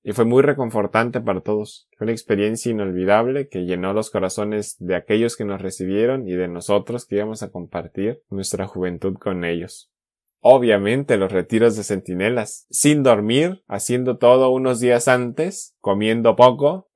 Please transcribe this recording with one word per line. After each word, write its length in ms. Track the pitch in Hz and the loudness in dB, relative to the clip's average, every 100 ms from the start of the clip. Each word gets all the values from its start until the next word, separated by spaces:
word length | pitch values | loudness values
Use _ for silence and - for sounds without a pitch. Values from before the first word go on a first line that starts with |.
y 80 | - | -6
fue 140 | 104 117 | 0 2
muy 160 | 127 | 4
reconfortante 800 | 143 139 120 110 101 110 120 117 | 4 2 -2 -2 0 0 0 -4
para 200 | 110 92 | -4 -4
todos. 480 | - 107 107 - _ - | -2 -4 -4 -14 _ -8
Fue 80 | |
una 80 | 107 | -6
experiencia 580 | 113 - 101 107 113 120 | -4 -2 0 0 -2 -4
inolvidable 800 | 107 98 90 92 107 120 143 139 | -4 -4 -2 2 2 2 -4 -6
que 160 | 92 | -6
llenó 300 | 90 90 95 | -4 -4 -2
los 160 | 104 110 | -4 -2
corazones 680 | 101 92 - 104 107 101 - | -4 -4 -4 -4 -4 -6 -8
de 160 | 90 | -4
aquellos 400 | 87 - 107 117 | -4 0 0 0
que 120 | - 104 | -2 -8
nos 160 | 98 | -6
recibieron 640 | 95 - 92 101 120 135 101 | -8 -6 -4 0 0 -2 -4
y 60 | |
de 120 | 90 90 | -4 -4
nosotros 600 | 87 - 101 101 120 - | -6 -2 -2 -2 -10 -4
que 100 | 101 | -4
íbamos 260 | 107 110 | -4 -8
a 80 | 101 | -12
compartir 680 | 90 82 85 85 - 104 117 - | -12 -10 -10 -10 -6 -6 -6 -10
nuestra 380 | 98 95 98 95 | -8 -6 -6 -6
juventud 480 | 92 92 87 95 | -6 -6 -4 -6
con 320 | 92 101 90 85 | -6 -6 -4 -4
ellos. 440 | 85 95 - _ _ _ _ _ _ | -4 -8 -16 _ _ _ _ _ _
Obviamente 760 | 117 131 120 101 101 131 143 110 | 6 6 6 2 2 0 0 0
los 160 | 95 | 0
retiros 420 | 95 90 110 117 | -2 0 2 2
de 100 | 107 | 0
centinelas, 840 | 101 98 95 90 104 123 107 - _ | -4 -6 -4 -4 -2 -2 -6 -12 _
sin 340 | - 147 151 | 0 2 4
dormir, 600 | 131 107 104 131 170 190 - | 4 4 2 0 0 -4 -10
haciendo 520 | 101 - 123 127 123 | -8 -4 -2 -2 2
todo 320 | 120 127 131 | 6 6 4
unos 280 | 131 131 117 | 2 0 0
días 300 | 123 120 139 | 2 2 2
antes, 640 | 127 120 117 170 - - _ | 2 0 -4 -6 -8 -16 _
comiendo 560 | 101 101 110 113 117 104 | -2 0 0 2 4 6
poco, 540 | 123 123 143 190 - | 6 6 0 -2 -10